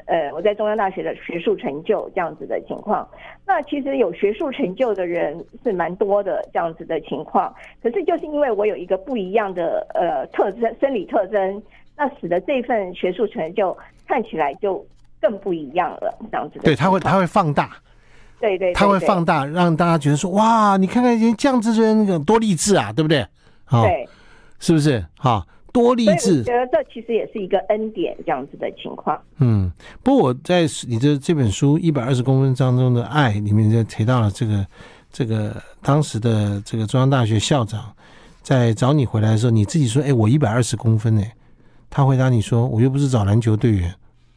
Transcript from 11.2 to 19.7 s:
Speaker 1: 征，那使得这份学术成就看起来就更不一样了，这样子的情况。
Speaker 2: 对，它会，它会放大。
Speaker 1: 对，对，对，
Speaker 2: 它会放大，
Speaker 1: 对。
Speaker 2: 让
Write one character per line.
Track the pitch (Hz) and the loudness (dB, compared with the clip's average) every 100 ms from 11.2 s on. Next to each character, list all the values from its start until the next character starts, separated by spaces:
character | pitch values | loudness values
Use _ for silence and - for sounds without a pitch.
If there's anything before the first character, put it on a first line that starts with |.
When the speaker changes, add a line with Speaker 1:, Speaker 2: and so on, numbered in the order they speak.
| 190 | -2
Speaker 1:
征， | 214 190 202 - _ - - | -2 -2 -4 -12 _ -16 -6
那 | 277 277 | -6 -4
使 | 170 | -4
得 | 175 | -4
这 | 190 269 | -2 -4
份 | 247 226 185 | -2 -4 -4
学 | 180 180 | -6 -6
术 | 180 214 | -2 -4
成 | 233 160 | -4 -8
就 | 202 185 - - _ - | -2 -4 -4 -14 _ -6
看 | 277 214 | -4 -4
起 | 160 | -4
来 | 143 135 | -4 -2
就 | 202 170 - - - - | -4 -4 -8 -20 -20 -2
更 | 302 202 | -2 -2
不 | 208 | -6
一 | 170 143 | -6 -6
样 | 170 160 92 | -4 -4 -4
了， | - - 220 | -8 -8 -8
这 | - | -8
样 | 147 | -8
子 | - | -2
的 | |
情 | |
况。 | 156 | 0
Speaker 2:
对， | 147 | 2
它 | 185 | 2
会， | 190 | 0
它 | - 190 | 2 0
会 | 175 | 2
放 | 214 165 | 0 0
大。 | 143 139 - _ _ - - - - | 0 -4 -6 _ _ -20 -20 -20 -6
Speaker 1:
对， | - 185 | -2 0
对， | 185 | -2
对， | |
Speaker 2:
它 | - 202 | 2 2
会 | 196 | 2
放 | 165 185 | 2 0
大， | 170 160 139 | 2 0 0
Speaker 1:
对。 | |
Speaker 2:
让 | 175 175 | 0 0